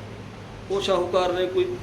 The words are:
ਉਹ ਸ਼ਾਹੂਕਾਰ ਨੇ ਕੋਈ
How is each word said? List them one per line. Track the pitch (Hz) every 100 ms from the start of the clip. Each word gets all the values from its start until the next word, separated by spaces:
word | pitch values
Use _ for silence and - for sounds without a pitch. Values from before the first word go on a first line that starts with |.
| - - - - - - -
ਉਹ | 190
ਸ਼ਾਹੂਕਾਰ | 190 180 175 185 180
ਨੇ | 180 185
ਕੋਈ | 185 180 180